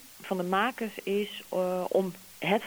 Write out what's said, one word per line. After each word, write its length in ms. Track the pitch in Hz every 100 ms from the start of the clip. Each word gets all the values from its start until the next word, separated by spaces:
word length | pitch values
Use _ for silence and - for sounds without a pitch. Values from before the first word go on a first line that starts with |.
| - -
van 140 | - 190
de 60 |
makers 500 | 175 190 233 220 220 -
is, 400 | - 202 208 - -
eh, 360 | 185 185 185 180
om 260 | - 190 185 - -
het 240 | 160 214